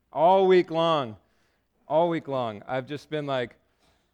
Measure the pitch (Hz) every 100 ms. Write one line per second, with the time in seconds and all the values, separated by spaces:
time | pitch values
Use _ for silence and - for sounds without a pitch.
0 | _ 139 165 190 190 185 170 160 165 156
1 | 120 104 _ _ _ _ _ _ - 156
2 | 175 165 - 131 117 101 - 131 127 147
3 | - 151 143 131 120 _ _ _ _ _
4 | _